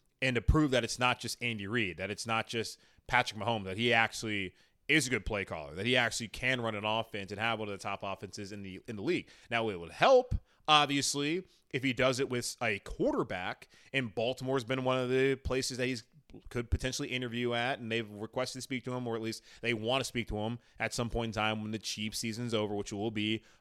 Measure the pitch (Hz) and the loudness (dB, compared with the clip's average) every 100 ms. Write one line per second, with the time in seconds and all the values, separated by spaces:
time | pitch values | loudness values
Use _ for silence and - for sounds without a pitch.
0 | _ _ 131 120 - 156 151 127 113 - | _ _ 0 2 4 6 6 4 0 0
1 | 123 120 117 - 120 110 98 117 104 80 | 0 0 -4 -4 -4 -4 -2 0 -2 -2
2 | 95 104 113 113 107 117 107 - _ _ | -6 -6 -2 -2 -2 -4 -4 -8 _ _
3 | - 123 123 104 104 113 95 95 120 117 | 0 2 2 -2 -2 -2 -2 0 4 4
4 | 113 - 113 107 92 - _ _ _ 151 | 4 0 -4 -4 -6 -10 _ _ _ 2
5 | 127 120 - 104 95 87 73 78 113 123 | 2 -2 -2 -4 -4 -6 -8 -4 2 2
6 | 117 - 110 - 127 131 113 104 107 110 | 2 -2 -6 -4 -2 0 -2 -2 -2 -2
7 | 113 107 98 101 113 113 107 98 107 98 | -2 -8 -8 -4 -2 -2 -4 -6 -6 -6
8 | 101 95 101 98 101 104 98 92 - 107 | -6 -8 -10 -10 -10 -10 -12 -12 -10 -6
9 | 110 170 - - - 117 113 92 85 - | -2 -2 -4 -18 -4 -2 0 -4 -8 4
10 | 208 262 247 - - _ - 151 143 139 | 8 8 6 -4 -6 _ 6 6 8 2
11 | 131 143 143 170 185 _ _ 143 131 123 | 2 0 0 -2 -4 _ _ -2 -2 4
12 | 127 127 135 123 - - 120 101 - - | 4 4 0 0 -2 -2 0 0 -4 0
13 | 214 294 131 95 92 127 - - - 135 | 0 2 -2 -2 -4 -8 -12 -20 -4 -2
14 | 123 110 117 131 127 135 117 131 127 127 | -2 -2 -2 -2 -2 -2 0 0 2 2
15 | 127 131 135 131 - 131 131 123 127 123 | 2 4 4 2 0 -2 -2 -2 -2 -2
16 | - 156 _ 92 - 120 117 - 131 127 | -8 -20 _ -20 -8 -6 -2 0 0 -4
17 | 143 127 123 117 120 120 120 135 117 113 | -4 -4 -4 0 0 2 0 -2 -2 -2
18 | 110 104 110 - 127 127 - 131 127 127 | -2 -8 -6 -2 -4 -4 -6 -6 -4 -4
19 | 123 113 113 110 - - 117 117 110 131 | -2 -2 -4 -6 -12 -6 -2 0 2 0
20 | 123 123 113 107 107 120 _ - 113 - | 0 -2 -2 -2 -2 -4 _ -6 -4 -2
21 | 120 113 117 110 107 110 107 107 - - | -2 0 -2 0 0 0 -2 -4 -6 -4
22 | 107 - 117 110 120 113 107 104 101 104 | -4 -2 -4 -4 0 0 0 -2 -4 -2
23 | 110 107 107 110 - - | -2 0 0 0 -4 -20